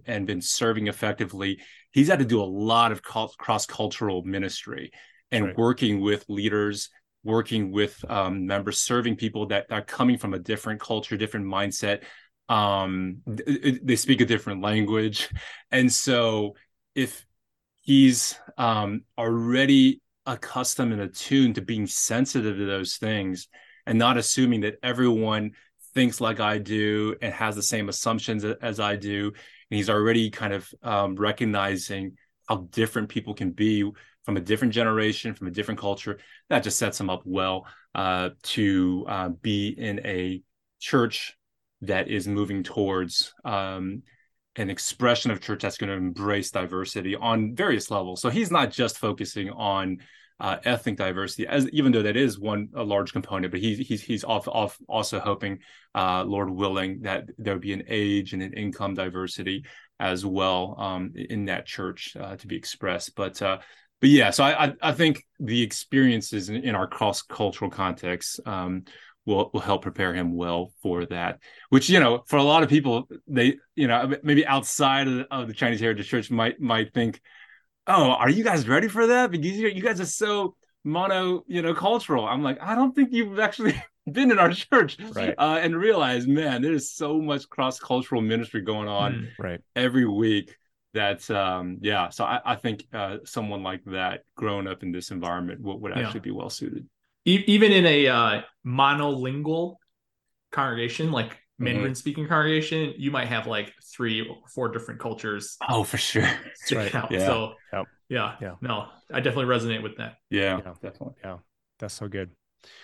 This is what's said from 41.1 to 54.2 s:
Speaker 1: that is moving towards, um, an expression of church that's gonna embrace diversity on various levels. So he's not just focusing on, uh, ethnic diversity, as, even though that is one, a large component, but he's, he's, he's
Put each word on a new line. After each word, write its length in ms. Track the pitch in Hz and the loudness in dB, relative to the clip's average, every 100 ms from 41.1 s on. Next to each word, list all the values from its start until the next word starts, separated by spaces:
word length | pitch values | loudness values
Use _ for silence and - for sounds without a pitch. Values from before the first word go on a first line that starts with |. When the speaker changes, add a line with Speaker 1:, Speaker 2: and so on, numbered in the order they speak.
| - - - _ _ _ _ | -2 -10 -14 _ _ _ _
Speaker 1:
that 280 | 101 95 - | -2 -2 -2
is 200 | 104 95 | -4 -2
moving 340 | 101 101 98 | -2 -2 -4
towards, 720 | 87 - 98 92 87 - - - - | -4 -2 0 0 -2 -2 -4 -8 -4
um, 560 | 101 95 95 92 101 - _ _ _ _ - | -4 -4 -6 -6 -8 -14 _ _ _ _ -6
an 120 | 98 | -6
expression 640 | 95 - - 123 120 123 | -4 -8 0 2 2 0
of 100 | 98 | -4
church 220 | - 101 | -4 -6
that's 160 | 101 - | -6 -4
gonna 140 | 101 95 | -6 -2
embrace 540 | 92 87 101 101 92 | -4 -2 -2 -2 -2
diversity 640 | 98 90 92 92 107 92 98 | -4 -4 -6 -6 -6 -6 -2
on 380 | 113 113 107 | 0 0 0
various 360 | 120 196 110 - | 0 0 0 -2
levels. 300 | 101 92 90 | -4 -4 -4
So 80 | 123 | -2
he's 220 | 151 202 | 0 2
not 200 | 165 123 | 2 2
just 280 | - 117 - | 0 -2 -2
focusing 500 | 107 90 101 104 98 | -4 -4 -6 -6 -8
on, 480 | 101 107 98 95 92 - - _ - | -4 -2 0 -2 -6 -10 -20 _ -8
uh, 180 | 101 92 | -6 -2
ethnic 320 | 123 120 - 101 | 0 0 -2 -2
diversity, 500 | 95 92 95 - - | -2 -2 -6 -6 -2
as, 220 | 143 131 | 0 2
even 200 | 151 135 | 2 4
though 120 | 117 | 4
that 140 | 104 110 | 2 2
is 220 | 135 101 | 0 0
one, 300 | 107 104 107 | -4 -4 -6
a 80 | - | -6
large 280 | 104 101 90 | -2 0 -2
component, 380 | - - 95 90 | -6 -6 -6 -4
but 100 | 92 | -2
he's, 180 | 110 107 | -2 -2
he's, 240 | 135 107 | -4 -6
he's 220 | - 107 | -4 -6